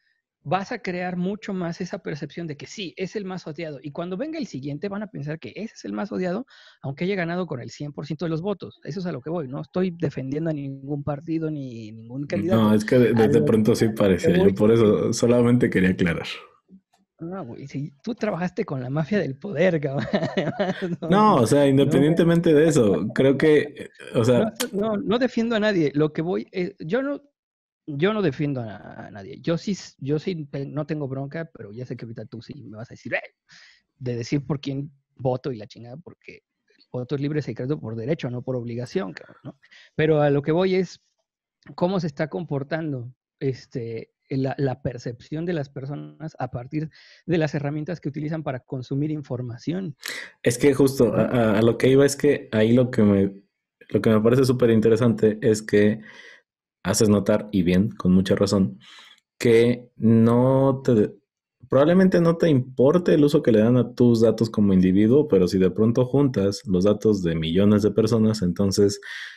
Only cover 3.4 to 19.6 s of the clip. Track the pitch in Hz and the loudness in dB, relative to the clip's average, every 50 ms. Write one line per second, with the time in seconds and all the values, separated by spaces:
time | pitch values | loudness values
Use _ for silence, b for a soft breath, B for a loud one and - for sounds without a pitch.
3.4 | - 175 151 160 170 156 147 131 - 151 143 - 170 180 185 185 262 320 311 330 | -12 -12 -12 -12 -12 -12 -12 -12 -14 -14 -10 -10 -10 -8 -8 -8 -8 -8 -8 -10
4.4 | 262 - - 135 131 147 143 147 208 202 196 202 220 196 - 151 139 147 151 160 | -10 -10 -10 -10 -10 -10 -8 -8 -8 -8 -8 -10 -10 -12 -12 -12 -10 -10 -10 -10
5.4 | - 113 - 156 202 226 - - - 190 208 214 208 202 208 196 185 180 175 214 | -12 -14 -14 -14 -14 -14 -14 -14 -12 -10 -8 -8 -8 -6 -6 -4 -4 -4 -4 -6
6.4 | 262 b b b b b b b b 139 139 - 175 185 202 190 170 165 170 180 | -8 b b b b b b b b -12 -8 -6 -6 -4 -4 -4 -4 -4 -4 -6
7.4 | 185 160 151 123 117 113 - - 147 143 143 - 151 143 165 143 - 160 160 156 | -6 -8 -8 -10 -12 -14 -14 -14 -14 -12 -12 -12 -10 -10 -8 -6 -6 -6 -4 -4
8.4 | 170 208 202 - - - - _ - - 151 196 175 180 156 131 120 151 165 180 | -4 -6 -6 -8 -10 -16 -18 _ -14 -12 -10 -8 -8 -8 -8 -10 -8 -8 -8 -8
9.4 | 151 127 131 151 156 - - 185 185 190 170 170 170 143 - 147 131 135 135 151 | -8 -8 -10 -10 -10 -8 -4 -4 -4 -4 -4 -4 -6 -6 -6 -6 -8 -6 -6 -4
10.4 | 160 165 156 143 143 135 135 135 135 135 151 143 143 147 147 143 165 170 160 165 | -4 -4 -4 -6 -8 -10 -12 -12 -10 -8 -8 -6 -6 -6 -8 -8 -6 -6 -6 -6
11.4 | 160 156 156 147 135 131 120 113 110 107 110 113 113 117 123 135 147 143 - 101 | -4 -6 -6 -8 -10 -12 -12 -14 -14 -16 -16 -18 -16 -14 -12 -10 -8 -6 -4 -4
12.4 | - 170 - 110 110 107 107 107 - - 135 127 120 110 117 113 110 104 - - | -2 0 2 2 4 4 2 2 2 2 4 4 4 4 4 4 4 4 4 4
13.4 | - - 113 110 107 113 113 - 120 113 107 - 104 98 92 87 - 82 87 90 | 4 4 2 2 4 2 2 2 2 0 0 2 2 2 2 2 2 2 4 4
14.4 | 95 98 95 98 107 107 117 117 113 104 104 80 - 113 117 - - 117 120 123 | 4 4 4 4 4 4 6 6 6 4 4 4 2 0 -2 0 2 4 4 4
15.4 | 120 120 120 123 123 117 - 98 90 92 92 - 98 85 80 76 - - - - | 4 4 4 4 2 2 2 2 2 2 2 2 0 0 0 -2 -6 -10 -12 -14
16.4 | - - _ _ _ _ 190 190 _ _ _ _ _ _ _ - 165 170 185 196 | -16 -20 _ _ _ _ -20 -20 _ _ _ _ _ _ _ -14 -12 -12 -10 -10
17.4 | 165 117 120 - 131 139 - 135 143 165 - _ - 214 240 - 226 214 202 165 | -12 -12 -14 -14 -14 -12 -10 -10 -10 -10 -12 _ -10 -10 -8 -6 -4 -4 -4 -4
18.4 | 180 180 - - 214 - 151 131 123 127 139 151 160 - 208 208 170 139 135 - | -4 -6 -6 -6 -6 -6 -6 -6 -6 -4 -4 -4 -2 -2 -2 -2 -2 -4 -6 -10
19.4 | - 208 202 135 | -10 -6 -2 0